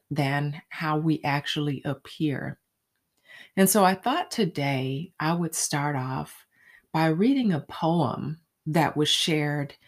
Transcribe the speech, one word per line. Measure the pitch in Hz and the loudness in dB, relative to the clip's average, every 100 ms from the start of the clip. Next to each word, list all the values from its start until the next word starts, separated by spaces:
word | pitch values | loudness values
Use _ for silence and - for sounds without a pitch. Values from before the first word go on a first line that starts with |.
| - | -6
than | 147 139 143 147 151 - | -2 0 0 -2 -6 -12
how | - 160 156 | -6 -2 0
we | 160 151 | 0 0
actually | 147 143 - 156 147 135 151 | 0 -2 -2 -4 -2 -4 -4
appear. | 139 - - 151 131 - - _ _ _ _ _ _ _ - - - | -8 -10 -4 -2 -2 -6 -10 _ _ _ _ _ _ _ -20 -4 2
And | 190 | 4
so | 214 185 | 6 4
I | |
thought | 190 240 320 370 | 4 0 -2 -2
today | - 175 - 139 135 131 135 175 - | -2 -2 -2 -2 -2 -2 -6 -8 -4
I | 156 | -2
would | 170 165 - | 0 -2 -4
start | - 147 147 139 | -2 -2 -2 -2
off | 127 131 - - _ _ _ - _ | -4 -6 -8 -14 _ _ _ -20 _
by | 160 160 | 0 2
reading | 160 240 277 226 | 4 4 4 2
a | 151 | 0
poem | - - 165 170 123 - 143 160 _ _ 156 | -4 -2 0 2 2 -2 -6 -8 _ _ -2
that | 160 143 147 | 0 2 2
was | 151 | 2
shared | - - 151 147 147 143 - | 2 2 0 0 -2 -6 -10